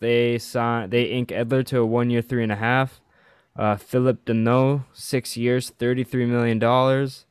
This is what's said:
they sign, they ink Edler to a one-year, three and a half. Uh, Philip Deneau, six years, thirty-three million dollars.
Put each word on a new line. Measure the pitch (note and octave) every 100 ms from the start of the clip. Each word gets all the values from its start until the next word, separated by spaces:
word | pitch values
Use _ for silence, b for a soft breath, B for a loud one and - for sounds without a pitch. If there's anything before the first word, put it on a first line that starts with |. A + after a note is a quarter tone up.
they | A#2 A#2+ A#2+ A#2+
sign, | - B2 A#2 A#2 G2
they | A#2+
ink | A#2 B2 A#2+
Edler | F2+ A#2 C3 B2+
to | B2+
a | A2+
one-year, | A#2+ A#2+ A#2+
three | A#2 B2
and | A2
a | G#2
half. | A2+ C3 C3 - _ b b b b -
Uh, | G#2+ G#2
Philip | - B2+ B2+ A#2
Deneau, | - A2+ A2+ B2+ C3 C#3+ C3
six | - - C3+ - A#2+
years, | A#2+ B2+ -
thirty-three | - B2 B2 B2 B2+ A#2+
million | A#2+ A#2 A2+
dollars. | A#2 B2+ C3 C3+ C3+ - -